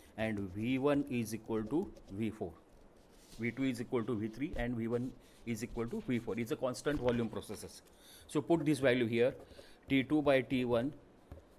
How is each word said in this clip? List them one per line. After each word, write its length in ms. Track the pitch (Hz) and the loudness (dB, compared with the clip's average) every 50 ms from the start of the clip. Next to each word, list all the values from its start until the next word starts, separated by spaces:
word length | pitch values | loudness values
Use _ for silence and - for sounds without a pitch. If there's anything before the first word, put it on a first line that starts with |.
| - - - | -20 -12 -6
and 220 | 107 110 110 107 101 101 92 90 | -2 -2 -2 0 -2 -4 -4 -4
V 240 | 104 110 123 131 | -4 -2 0 0
one 260 | 127 131 147 143 143 139 139 | 2 4 4 4 2 0 0
is 260 | 127 120 113 107 113 | -2 -2 -2 -2 -4
equal 280 | 110 - - 113 107 107 | -6 -4 -2 -2 -2 0
to 280 | 110 131 170 202 - - - - - | 0 0 -2 -2 -4 -8 -14 -16 -10
V 180 | 98 101 113 104 | -6 -4 -4 -4
four. 240 | - - 104 85 80 - - - - - - - - - - - - - - - - - | -4 -4 -8 -8 -8 -12 -20 -20 -20 -20 -20 -20 -20 -20 -20 -20 -20 -20 -20 -18 -8 -4
V 120 | 113 120 | -4 -2
two 120 | 117 131 135 | -2 0 -2
is 180 | 135 123 110 | -2 -2 -2
equal 220 | 117 - 131 120 107 | -4 -2 -2 0 0
to 120 | 131 120 | 0 -2
V 140 | 101 110 107 | -2 -2 -4
three 240 | - 123 143 180 - | -4 -6 -6 -4 -4
and 220 | - 120 123 123 | -4 -2 -2 -2
V 100 | 113 113 | -2 -2
one 240 | 113 120 120 127 131 - - - - - - - | 0 0 -2 -2 -4 -8 -12 -18 -20 -20 -12 -6
is 200 | 117 117 104 120 | -6 -4 -4 -4
equal 220 | - - - 113 | -4 -4 -4 -4
to 140 | 117 - 226 - | -4 -4 -4 -2
V 120 | - 123 110 | 0 0 0
four. 200 | 120 135 - 117 | 0 -2 -2 -2
It's 120 | 117 120 | -2 -2
a 40 | 151 | -2
constant 460 | - 131 127 123 - - 147 147 139 | -2 -2 -2 -2 -2 -2 -2 -2 0
volume 260 | 123 123 120 117 113 | 2 2 2 2 0
processes. 540 | 107 - 101 - - 101 - - - - - - - - - - - - - - | -2 -4 -6 -8 -8 -10 -10 -12 -14 -16 -18 -20 -20 -20 -20 -20 -20 -20 -20 -12
So 140 | - - 151 | -4 -2 -2
put 240 | - - 170 165 147 | 2 2 2 4 4
this 140 | 156 147 127 | 2 2 4
value 260 | 139 127 123 127 120 | 6 6 6 6 4
here, 300 | 110 117 113 120 135 - - - - - - - - - - - | 2 4 4 4 4 2 -2 -10 -18 -20 -20 -20 -20 -20 -14 -2
T 160 | - 139 135 127 | 2 2 2 4
two 180 | - 151 151 | 4 2 4
by 200 | 139 143 135 135 | 6 6 6 4
T 240 | 120 - 135 127 123 | 4 2 0 0 2
one 260 | 117 120 117 123 151 - - - - - - - - - - - - - | 2 2 2 2 0 -4 -8 -16 -20 -20 -20 -20 -20 -20 -20 -20 -20 -20